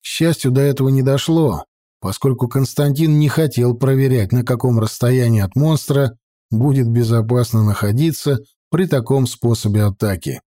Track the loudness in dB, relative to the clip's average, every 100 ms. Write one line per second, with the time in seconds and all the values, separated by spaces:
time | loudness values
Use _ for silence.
0 | -12 -2 0 0 0 2 0 0 0 2
1 | 2 0 0 0 0 -2 -10 _ _ _
2 | -8 -2 -2 0 -2 -2 -2 0 -2 2
3 | 2 2 2 0 -2 0 0 0 0 2
4 | 2 0 0 -2 0 -2 0 0 -2 -2
5 | 0 2 2 2 0 0 0 0 0 0
6 | 0 -4 _ _ _ -2 0 2 2 0
7 | 2 0 2 0 0 0 0 0 -2 0
8 | 0 -2 -4 -4 -6 _ _ -2 0 -2
9 | 0 0 0 -2 -2 0 0 0 0 -2
10 | -4 -4 -6 -10